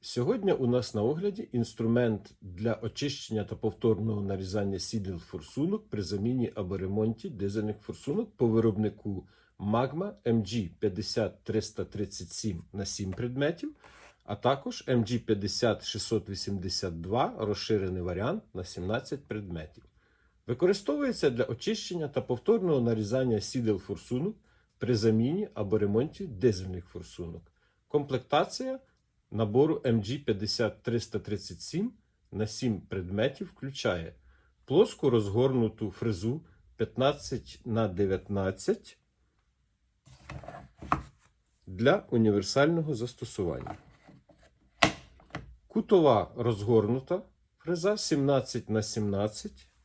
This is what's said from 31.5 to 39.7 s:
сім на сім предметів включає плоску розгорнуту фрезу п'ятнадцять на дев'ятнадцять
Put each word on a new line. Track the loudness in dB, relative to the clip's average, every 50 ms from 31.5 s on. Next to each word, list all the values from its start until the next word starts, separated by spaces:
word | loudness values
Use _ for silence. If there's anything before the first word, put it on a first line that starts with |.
| -14 -14
сім | -14 -8 -4 -4 -4 -4 -6 _ _ _ _ _ _ _ -4
на | -4 -4
сім | -4 -4 -4 -2 -2 -2 -2
предметів | -4 -6 -6 -6 -6 -4 -2 0 0 0 0 -2 -12
включає | -12 -12 _ -10 -10 -10 -2 0 0 0 0 -2 -8 -12 -18 _ -20 _ _ _ _ _ _ _
плоску | 0 4 4 4 4 2 0 2 4
розгорнуту | 4 4 2 2 2 2 2 4 4 4 2 0 0 -2 -6 -6
фрезу | -6 -4 -2 -2 -2 0 -2 -2 -4 -4 -6 -14 -20 _ _ _ _
п'ятнадцять | _ -4 -4 0 0 2 2 2 0 -6 -8 -8 -8 -8 -10 -20 -16 -8
на | -2 0 0 0 0
дев'ятнадцять | 2 0 2 2 2 -2 -2 -2 -2 0 0 0 -2 -2 -2 -2 -2 -2 -2 -20 -20 _ _ _ _ _ _ _ _ _ _ _ _ _ _ _